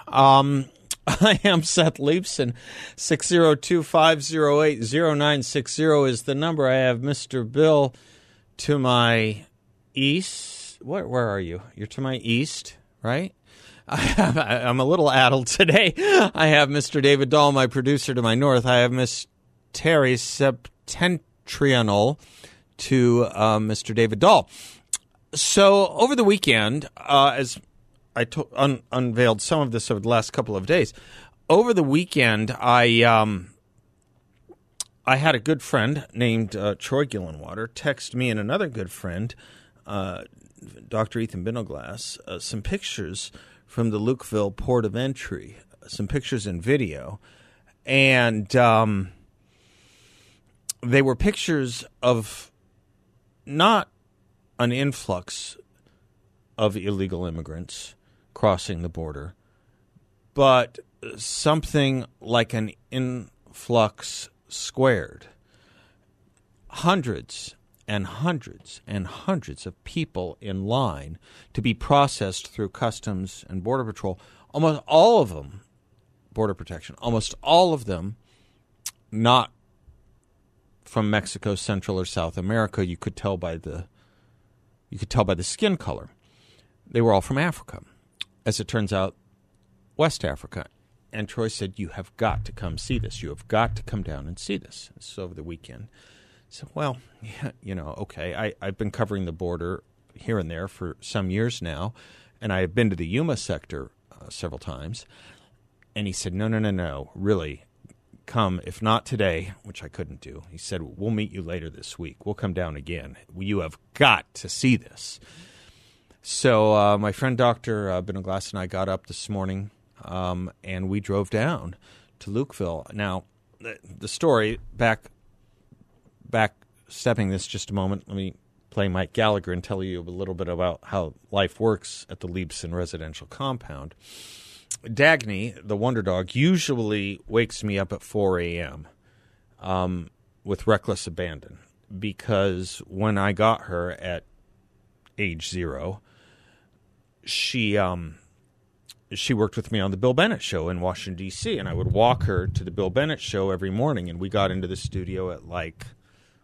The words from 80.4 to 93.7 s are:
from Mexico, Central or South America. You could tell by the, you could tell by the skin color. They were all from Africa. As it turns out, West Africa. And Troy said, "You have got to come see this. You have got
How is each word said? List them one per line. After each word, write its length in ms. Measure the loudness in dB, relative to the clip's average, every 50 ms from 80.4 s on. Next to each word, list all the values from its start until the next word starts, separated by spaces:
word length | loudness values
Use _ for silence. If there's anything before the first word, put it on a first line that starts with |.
| _ _ _ _ _ _ _ _ _
from 240 | -6 -2 -2 0 2
Mexico, 460 | 2 0 0 -2 -8 -6 -4 -4 -4
Central 440 | -4 -2 -4 -4 -4 -2 -4 -4 -4
or 60 | -4
South 320 | -4 -4 -4 -4 -4 -4 -6
America. 480 | -4 -2 0 0 0 0 0 -2 -2
You 120 | -2 -2 -6
could 180 | -8 -10 -8
tell 200 | -6 -4 -4 -4
by 220 | -4 -6 -6 -8 -8
the, 300 | -10 -10 -10 -10 -12 -14 _ _ _ _ _ _ _ _ _ _ _ _ _ _ _ _ _ _ _ -16
you 80 | -12 -10
could 100 | -8 -2
tell 140 | 2 2 2
by 100 | 2 2
the 100 | -2 -2
skin 320 | -6 -4 -2 0 0 0
color. 360 | 0 -4 -6 -8 -8 -10 -16 _ _ _ _ _ _ _ _ _ _ _ _ _ _ _
They 160 | -4 0 2
were 100 | 4 6
all 100 | 4 4
from 180 | 2 0 -2 0
Africa. 420 | 0 -2 -4 -6 -12 -16 -16 -16 -18 _ _ _ _ _ _ -18 -18 _ _ _ -4
As 140 | -4 -2 -2
it 80 | -4 -4
turns 260 | -2 -2 -2 0 0
out, 220 | 0 -2 -2 -4 _ _ _ _ _ _ _ _ _ _ _ _ _ _ _ _ 0
West 260 | 2 2 0 0 -4
Africa. 440 | -4 -4 -6 -10 -12 -12 -12 -12 -12 _ _ _ _ _ _ _ _
And 160 | -10 -8 -8 -8
Troy 200 | -4 -4 -4 -4
said, 260 | -4 -6 -8 -8 -6 -8
"You 100 | -10 -10
have 280 | -10 -12 -14 -12 _
got 300 | -2 0 0 0 -2 -6
to 60 | -8
come 260 | -10 -8 -8 -8 -8 -8
see 220 | -6 -4 -4 -4
this. 240 | -4 -6 -8 -10 -10
You 60 | -12
have 180 | -12 -12 -6 -2
got 280 | 0 0 0 0